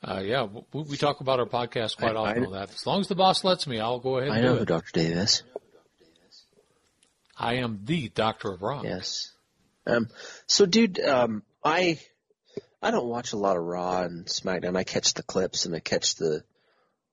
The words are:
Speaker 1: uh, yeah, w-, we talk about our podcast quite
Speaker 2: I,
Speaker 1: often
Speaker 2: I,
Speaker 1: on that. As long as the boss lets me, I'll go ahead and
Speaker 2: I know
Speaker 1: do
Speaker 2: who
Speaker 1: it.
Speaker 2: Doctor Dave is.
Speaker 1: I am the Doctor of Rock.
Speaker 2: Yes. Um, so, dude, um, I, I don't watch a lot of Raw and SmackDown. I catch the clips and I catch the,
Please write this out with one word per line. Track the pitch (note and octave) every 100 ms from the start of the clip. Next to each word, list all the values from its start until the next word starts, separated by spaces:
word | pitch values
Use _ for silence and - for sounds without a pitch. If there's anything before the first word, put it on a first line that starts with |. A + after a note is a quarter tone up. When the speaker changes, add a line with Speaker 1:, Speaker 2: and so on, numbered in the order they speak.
Speaker 1:
uh, | - F#2+
yeah, | G2 C3+ G#2+
w-, | G#2+ - C3+ D3+
we | C#3+
talk | D3 C#3
about | C3 B2+
our | A2
podcast | A#2+ A#2+ B2+ G#2+ -
quite | A#2
Speaker 2:
I, | A2
Speaker 1:
often | G#2 A#2
Speaker 2:
I, | B2+
Speaker 1:
on |
that. | F#2+ G2+
As | - B2+
long | F3+
as | F#3+
the | F#3
boss | F#3+ -
lets | F#3+ F3+ D3
me, | A2+
I'll | A2+ B2
go | C3 C3
ahead | C#3
and | A2+
Speaker 2:
I |
know | B2+
Speaker 1:
do | A#2+
Speaker 2:
who |
Speaker 1:
it. | F2+
Speaker 2:
Doctor | E2 -
Dave | E2+ E2 B2
is. | G#2 - - - - _ _ _ _ _ _ - _ _ _ _ _ _ _ _ _ -
Speaker 1:
I | A#2
am | B2+ A#2+ G#2
the | G#2+ E3+ A2
Doctor | - A2 - G#2+
of | F2+
Rock. | G#2 C#3+
Speaker 2:
Yes. | G#2+ F#2 - - - - _ _ _ _ -
Um, | A#2 A2+ - - - -
so, | - G3
dude, | A3 A3+ F3
um, | D3 C3 A#2+ G#2+ - _
I, | D3 E3+ F3+ D#3 - _ _ _ _ - - _
I | A3
don't | A3+ A#2+
watch | A#2+ A#2+
a | G#2+
lot | G2 F2+
of |
Raw | E2+ F2+ F2+ F#2
and | F2 F2 -
SmackDown. | - - E2+ F3+ F#3
I |
catch | - - -
the | -
clips | - G2 F2+ - F#2
and |
I | D#2+
catch | - - -
the, | - D#2+ D#2 - _ _ _ _ _ _